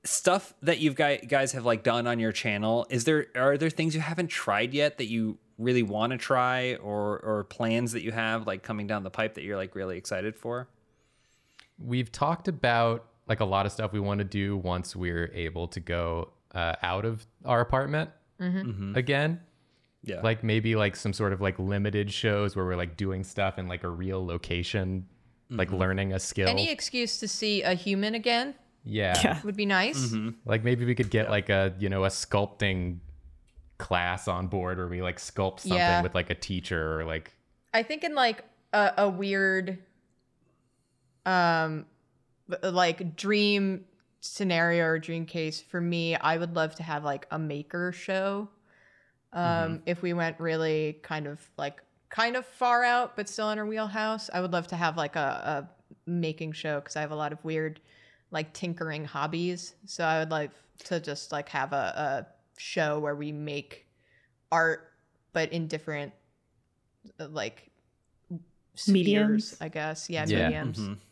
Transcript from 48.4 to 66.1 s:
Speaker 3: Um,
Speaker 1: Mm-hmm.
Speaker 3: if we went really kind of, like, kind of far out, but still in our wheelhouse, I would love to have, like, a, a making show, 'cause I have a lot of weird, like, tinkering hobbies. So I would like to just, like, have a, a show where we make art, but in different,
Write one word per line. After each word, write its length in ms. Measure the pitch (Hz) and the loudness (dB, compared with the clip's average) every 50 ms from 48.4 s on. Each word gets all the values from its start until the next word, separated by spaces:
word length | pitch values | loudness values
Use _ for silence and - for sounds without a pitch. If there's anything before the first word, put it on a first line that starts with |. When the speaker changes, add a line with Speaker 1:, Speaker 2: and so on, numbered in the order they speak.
| 214 202 _ _ _ _ _ _ _ _ _ _ _ _ _ _ _ _ - | -6 -8 _ _ _ _ _ _ _ _ _ _ _ _ _ _ _ _ -4
Speaker 3:
Um, 100 | 175 175 | -2 0
Speaker 1:
Mm-hmm. 320 | 170 170 165 165 165 165 160 - | 2 2 2 0 0 -2 -4 -2
Speaker 3:
if 160 | 170 175 175 | -4 -4 -2
we 120 | 180 175 170 | 0 -2 0
went 260 | 175 165 165 160 160 | 0 0 -2 -2 -2
really 600 | 165 165 160 160 160 160 156 156 156 151 151 156 - | -2 -2 0 2 2 2 2 2 2 0 -2 -6 -8
kind 240 | - 160 151 151 | -6 -6 -6 -4
of, 120 | 143 147 151 - _ _ | -6 -10 -12 -18 _ _
like, 260 | - 147 143 143 - - _ _ _ _ _ | -6 -6 -6 -6 -12 -20 _ _ _ _ _
kind 260 | - - 226 233 240 | 0 0 2 2 2
of 80 | 254 247 | -2 -4
far 380 | - - - 247 247 240 240 247 | -6 -2 0 4 4 6 6 6
out, 320 | 240 240 247 247 - - | 6 4 4 2 0 -4
but 120 | - 202 | -8 -8
still 220 | - - - 214 214 | -6 -4 -2 -2 -2
in 80 | 214 214 | -2 -2
our 60 | 214 | -4
wheelhouse, 640 | 208 220 220 220 208 196 220 214 220 220 214 - - - | -4 -2 -4 -4 -2 -2 -2 -2 -2 -2 -4 -6 -4 -4
I 60 | 180 | -2
would 120 | 180 180 180 | -2 0 0
love 140 | 175 170 | -2 -2
to 80 | - 180 | -2 -2
have, 200 | 170 190 - 160 | 0 0 0 2
like, 180 | 165 151 143 - | 0 -4 -2 -2
a, 520 | 165 143 135 - - - 139 151 143 147 - - _ _ _ - _ _ | -2 -2 -2 -2 -2 -4 -4 -4 -4 -6 -8 -20 _ _ _ -20 _ _
a 20 | 165 | -4
making 440 | 175 175 165 160 156 160 165 156 156 | -2 0 0 -2 -4 -6 -8 -8 -8
show, 260 | - - 156 147 143 | -6 -4 -2 -4 -4
'cause 140 | 143 - - | -4 -6 -6
I 60 | 151 | -6
have 100 | 151 147 | -4 -4
a 40 | 151 | -4
lot 180 | 151 151 147 151 | -4 -4 -4 -6
of 100 | 156 - | -6 -6
weird, 380 | 160 160 156 156 156 156 - _ _ _ _ - - _ _ _ _ | -4 -2 -2 -2 -2 -6 -8 _ _ _ _ -20 -20 _ _ _ _
like, 220 | - 156 156 156 - | -6 -6 -6 -6 -8
tinkering 500 | - 185 175 170 175 165 160 151 151 151 | -8 -6 -6 -4 -4 -6 -6 -6 -6 -8
hobbies. 720 | 143 - 143 143 156 160 165 175 180 180 170 - - - _ - | -6 -4 -4 -2 -2 -2 -2 -2 -2 -2 -4 -10 -14 -18 _ -18
So 200 | - - - 170 | -14 -6 -2 0
I 140 | 160 160 160 | 2 2 2
would 120 | 160 156 | 0 0
like 200 | 160 143 147 139 - - _ _ _ - - | -2 -2 -2 -4 -8 -18 _ _ _ -20 -6
to 140 | - 180 165 | -4 -4 -4
just, 300 | 165 151 143 - - - - | -4 -6 -8 -8 -8 -6 -6
like, 160 | 143 143 - | -6 -6 -4
have 240 | - 143 135 - 143 | -2 -2 -2 0 0
a, 520 | 139 117 92 - - 151 139 139 127 - | -2 -2 -2 -2 -2 -2 -2 -2 -2 -6
a 340 | - _ _ _ _ _ - | -10 _ _ _ _ _ -14
show 400 | - - - 185 160 151 147 151 | -12 -6 -2 0 0 0 0 0
where 160 | 151 147 147 | 0 -2 -2
we 160 | 147 147 151 151 | -2 -6 -6 -6
make 520 | 147 151 151 143 143 139 - - - _ _ _ _ _ _ _ _ _ _ _ _ _ _ | -6 -6 -6 -6 -8 -8 -10 -20 -20 _ _ _ _ _ _ _ _ _ _ _ _ _ _
art, 420 | 165 165 165 160 156 - - - _ _ _ _ _ _ _ _ - | 4 4 6 4 2 0 -6 -20 _ _ _ _ _ _ _ _ 0
but 180 | 170 160 - | 0 0 0
in 160 | - 170 165 | -2 -4 -4
different, 460 | 156 165 156 156 160 151 147 143 - | -4 -6 -6 -6 -6 -6 -6 -6 -8